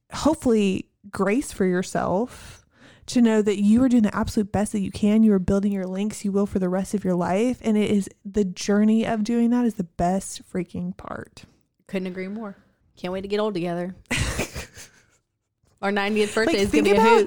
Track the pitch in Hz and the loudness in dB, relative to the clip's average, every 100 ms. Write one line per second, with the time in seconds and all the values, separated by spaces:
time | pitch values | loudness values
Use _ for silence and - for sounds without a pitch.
0 | _ - 285 320 254 226 202 190 - _ | _ -2 0 2 2 2 2 -2 -6 _
1 | 202 - 196 233 - - 190 180 190 175 | -14 -4 -2 -2 -4 -2 0 0 -2 -4
2 | - 175 254 - - - _ _ - - | -2 -2 -4 -10 -20 -20 _ _ -20 -20
3 | - 254 233 220 208 202 208 226 262 247 | -4 2 4 4 2 2 4 4 4 4
4 | 208 - 220 - 202 185 214 214 190 - | 2 0 -2 -2 -2 -2 -2 -2 -6 0
5 | 208 214 220 196 180 196 202 202 185 190 | 2 4 6 4 2 0 0 -2 -4 -4
6 | 214 214 202 196 202 202 180 185 196 202 | -6 -6 -4 -2 -2 -2 -2 -2 -2 -4
7 | 185 180 175 185 247 240 226 214 196 202 | -2 -2 0 0 0 -2 0 0 2 0
8 | 190 - 202 202 196 180 - 208 214 220 | -2 -8 -6 -2 -2 -4 0 2 4 4
9 | 226 226 208 233 233 240 240 - 175 - | 2 -2 0 0 2 2 0 -2 -8 -2
10 | 175 190 - - - 185 175 180 175 196 | -2 0 -4 -12 -10 -8 -8 -8 -8 -10
11 | - - - - - _ _ _ _ 196 | -12 -14 -14 -20 -20 _ _ _ _ -8
12 | 185 185 185 214 214 196 _ _ _ _ | -8 -8 -10 -10 -12 -16 _ _ _ _
13 | 180 185 196 208 214 185 175 170 180 185 | -8 -8 -4 -2 -2 -2 -4 -4 -6 -10
14 | - - - - - - - - - _ | -8 -6 -4 -4 -8 -10 -16 -18 -20 _
15 | _ _ _ _ _ _ _ _ 196 202 | _ _ _ _ _ _ _ _ -4 -2
16 | 202 214 208 220 226 226 202 294 381 403 | -2 0 0 0 0 2 2 2 4 6
17 | 440 466 | 6 6